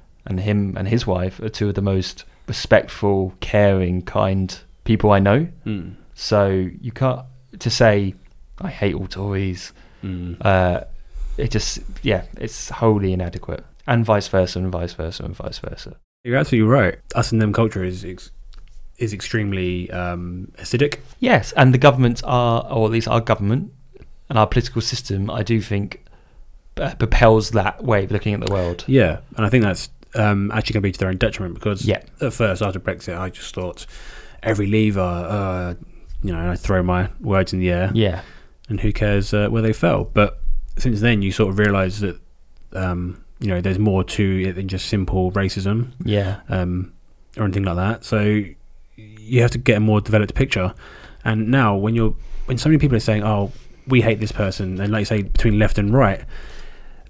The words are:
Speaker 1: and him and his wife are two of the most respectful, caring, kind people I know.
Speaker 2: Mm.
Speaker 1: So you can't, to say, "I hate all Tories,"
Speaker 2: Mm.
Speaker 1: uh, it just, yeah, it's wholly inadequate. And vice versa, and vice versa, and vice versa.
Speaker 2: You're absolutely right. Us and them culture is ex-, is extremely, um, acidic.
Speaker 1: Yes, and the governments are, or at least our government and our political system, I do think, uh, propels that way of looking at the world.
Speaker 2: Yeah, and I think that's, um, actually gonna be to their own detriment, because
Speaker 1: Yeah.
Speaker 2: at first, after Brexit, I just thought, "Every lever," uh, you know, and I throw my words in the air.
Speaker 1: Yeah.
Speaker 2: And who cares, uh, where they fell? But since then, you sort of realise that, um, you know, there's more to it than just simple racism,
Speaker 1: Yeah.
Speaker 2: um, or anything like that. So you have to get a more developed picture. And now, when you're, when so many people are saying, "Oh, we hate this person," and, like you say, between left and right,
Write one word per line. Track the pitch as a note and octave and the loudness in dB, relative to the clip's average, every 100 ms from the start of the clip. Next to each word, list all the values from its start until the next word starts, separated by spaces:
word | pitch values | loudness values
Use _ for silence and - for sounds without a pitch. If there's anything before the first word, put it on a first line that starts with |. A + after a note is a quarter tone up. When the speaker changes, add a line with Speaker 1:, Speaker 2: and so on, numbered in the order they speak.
| - - - | -20 -16 -8
Speaker 1:
and | F#2 | -4
him | G#2 G#2 G2 F#2+ | 0 0 0 -4
and | G2 | 0
his | B2 G#2+ | 0 0
wife | F2+ F#2+ - | -2 -2 -6
are | A2 | -8
two | - G#2 | -4 -2
of | G2 | 0
the | |
most | G2 F#2+ F2+ - - - - | 0 0 -2 -8 -20 -14 -8
respectful, | - - A2 - - G2+ G2 F#2 - | -8 2 2 2 -2 0 0 -2 -6
caring, | - G#2 G2+ F#2+ F2+ F2+ | -2 2 4 4 0 -2
kind | - G2+ G2+ F#2+ F#2 - - - | -2 0 0 0 -2 -6 -20 -6
people | - A2 G#2+ | 0 2 4
I | G2+ | 6
know. | G2 A#2+ E3+ - A2+ | 6 4 2 -6 -8
Speaker 2:
Mm. | G2+ F2 F#2 - - | -8 -10 -16 -20 -14
Speaker 1:
So | - G#2+ G2 F#2+ F#2 - | 0 2 4 2 -2 -6
you | B2 | -10
can't, | - C3 B2+ - - - - | -2 -2 -2 -8 -20 -20 -8
to | A#2+ | -4
say, | - A#2 G2+ G2 - - - - - F#3+ | 4 6 6 0 -6 -14 -20 -20 -10 -10
"I | |
hate | - G2+ D2+ | -4 -2 -2
all | F#2+ | -6
Tories," | F#2 G2+ G2 G2 F2+ - - - - | -6 -4 -2 -4 -6 -12 -20 -20 -14
Speaker 2:
Mm. | G2 F2+ F2 E2+ | -10 -8 -8 -2
Speaker 1:
uh, | G2+ F#2+ F2+ F2 - - - - - - | 2 4 4 0 -4 -12 -12 -8 -6 -2
it | B2+ | -2
just, | G#2+ - - - - | -2 -2 -6 -10 -6
yeah, | - F#2 - - - | -2 -2 -4 -12 -12
it's | - - | -10 -12
wholly | - A2+ G#2 G2 | 0 2 2 0
inadequate. | F#2 F2+ - - D#2 - - - | -2 -4 -8 -10 -12 -12 -10 -2
And | A#2 A2 | 0 2
vice | G#2 - | 2 2
versa, | F#2+ F2+ F2+ | 0 0 -2
and | F#2 | -4
vice | F2 F2 | -4 -6
versa, | - E2 - | -8 -10 -8
and | - - | -10 -10
vice | - - | -12 -10
versa. | - - - - _ _ | -12 -12 -14 -20 _ _
Speaker 2:
You're | A#2+ C3 | -4 -2
absolutely | D#3 A#2+ A2 | 2 4 6
right. | C3 F#2 - - - | 6 4 0 -4 -2
Us | - | 0
and | A2+ | 2
them | G#2+ | 2
culture | G#2 A2+ G2 | 2 0 0
is | F#2 F2+ | -4 -6
ex-, | F2+ F2+ - - - - - - - - | -10 -14 -16 -18 -18 -18 -16 -16 -16 -6
is | A2+ | -6
extremely, | G2+ - A2+ G2+ F#2+ F2+ F2+ F2+ | -6 -4 -2 -2 -2 -2 -4 -6
um, | F2+ F2+ F2 F2 F2+ F#2+ - | -6 -6 -6 -8 -10 -12 -14
acidic. | - A#2+ C#3+ - - - | -4 0 0 -2 -12 -2
Speaker 1:
Yes, | A#3+ A#2+ - | 4 4 4
and | - C3 | 4 6
the | B2+ | 8
governments | C#3+ B2+ B2 A#2+ | 6 6 4 2
are, | - B2 A#2+ A#2 A#2+ | 0 2 2 0 -2
or | C3 A2 | 0 0
at | |
least | A2+ A2+ | 0 0
our | A#2 | 0
government | A2+ A2 G2+ C3 G#3 - - - - - - | 2 0 0 -2 -4 -14 -20 -20 -20 -20 -2
and | A2 | 2
our | G#2+ | 4
political | B2 A#2+ A#2 | 2 0 -2
system, | - B2 - G2 G2+ | -4 -4 -4 -4 -2
I | A2+ | -2
do | G#2+ A2+ | 0 0
think, | G2+ G2+ G2+ - - - _ - - - - - | 0 -4 -4 -10 -20 -20 _ -20 -20 -20 -14 -8
uh, | D#2+ - | -6 -2
propels | A2 - A#2 A2 G2+ | 2 6 6 6 4
that | G#2+ F#2+ - | 0 -2 -4
way | B2 G#2 F#2+ | 0 0 0
of | |
looking | G#2+ A2+ | -2 -2
at | G#2 G#2+ | -2 -2
the | |
world. | G2 F2 F2 - | -2 -2 -4 2
Speaker 2:
Yeah, | C3 F2 - - - | 4 4 0 -8 -2
and | G#2 | 2
I | |
think | B2 | 4
that's, | G#2 F2+ - - - A#2 | 2 0 -8 -16 -6 0
um, | G#2+ G2+ G2+ | 2 2 0
actually | A2 - | -2 -2
gonna | A2 | 0
be | G2 | -2
to | - | 0
their | F#2 | -2
own | F#2 | 0
detriment, | A2 - F2 | -2 -2 -8
because | - G#2 G2 G#2 | -6 -4 -2 -2
Speaker 1:
Yeah. | - - - | -2 -6 -6
Speaker 2:
at | C3+ | -6
first, | - A2 F2 | 0 0 0
after | G2+ F2+ | -2 -4
Brexit, | - F2+ - F2 | -6 -8 -8 -8
I | F#2 | -8
just | - - - | -10 -12 -10
thought, | F2+ - - - - - - - | -10 -10 -16 -18 -18 -18 -20 -8
"Every | - G#2 G2+ | -2 -2 2
lever," | A2 G#2+ G2 | 2 2 2
uh, | F2+ F2 F2 G#2 F#2+ F#2 F2+ F3 - - - - | 0 -2 -4 -2 -2 -4 -6 -8 -14 -18 -10 -6
you | - | -4
know, | E2+ | -2
and | F2 | -2
I | F2 | -2
throw | - F#2+ | 0 0
my | F2+ F2+ F#2 - | 2 0 -2 -4
words | G#2 F#2+ F#2 | 0 0 0
in | F#2 | 0
the | F2+ | 0
air. | F2 F#2+ | 0 0
Speaker 1:
Yeah. | A2+ G#2 D#2+ - - - - - | 2 0 -2 -10 -20 -20 -18 -8
Speaker 2:
And | G#2 | -2
who | G#2 | 0
cares, | - G#2 G2+ G2+ | 0 2 2 2
uh, | G#2 G#2 | 0 2
where | A2+ | 2
they | A2 | 0
fell? | A2 E3+ - A2 | 2 2 0 0
But | G#2 G#2 - - - - - | 2 2 2 2 2 0 0
since | C3 G#2+ | 0 2
then, | A#2 G#2+ | 2 2
you | G2 | 2
sort | F#2 G2+ | 2 2
of | G2 | 2
realise | G#2 G2 F#2+ G#2 | 2 2 0 -2
that, | G2 F2 - - - - - | -4 -6 -16 -20 -20 -20 -12
um, | F#2+ F#2 F2 F2+ - - - | -6 -4 -2 -6 -8 -16 -8
you | G#2+ | -4
know, | F2+ | -2
there's | F#2+ F#2+ | 0 2
more | G#2+ F#2+ | 2 2
to | F#2 - G2 F#2 F#2+ | 0 0 0 0 -2
it | |
than | F2+ F#2+ | -4 -6
just | F#2 - | -6 -2
simple | G2+ F#2 F#2 F2+ | -2 0 0 0
racism, | G2+ G2 G2+ G2 A2 B2+ - | 0 -2 -2 -2 -2 -2 -6
Speaker 1:
Yeah. | A2+ G#2 F#2+ G2 - | -2 0 0 -4 -4
Speaker 2:
um, | G2 F2+ F2+ F#2 - - - - - | -4 -2 -4 -6 -12 -20 -20 -16 -4
or | |
anything | G#2 G2 | -2 -2
like | F#2+ F2 | -2 0
that. | G2 A2+ | -2 -4
So | - A2 G#2 G#2+ G2+ - - - - - | -2 0 2 0 -2 -10 -20 -20 -20 -20
you | G#2 G#2+ G#2+ B2+ | -20 -20 0 2
have | A#2 | 4
to | B2 | 4
get | A#2+ G#2 | 2 4
a | |
more | G#2+ G#2+ | 4 2
developed | G#2 G#2+ G#2 | 4 2 2
picture. | - C#3 G2+ F2+ - - - - - | 0 0 0 -2 -6 -14 -20 -20 -6
And | A2+ A2 A2 | -2 0 2
now, | C3+ A2+ G2 | 4 4 2
when | G#2 A#2 | 2 2
you're, | A2 - - - - | 2 0 -4 -6 -4
when | B2 | 0
so | D#3 | 4
many | D#3 | 4
people | C#3+ A2+ | 4 2
are | A2+ | 2
saying, | G#2+ | 0
"Oh, | G#2 G#2 G2+ - - - - | 2 0 -2 -6 -18 -16 0
we | B2+ | 2
hate | A2+ G#2+ | 4 2
this | G#2+ | -2
person," | - G2 - F#2+ F#2 | -2 -2 -2 -4 -2
and, | G2+ | -2
like | A2 | 0
you | G#2 | 0
say, | G#2+ | -2
between | F#2+ - A#2 G#2+ | 2 2 4 4
left | G#2 - | 4 2
and | G2+ | 4
right, | B2+ G#2+ F#2+ - - - - - - - - | 4 4 2 -8 -12 -14 -14 -14 -16 -16 -18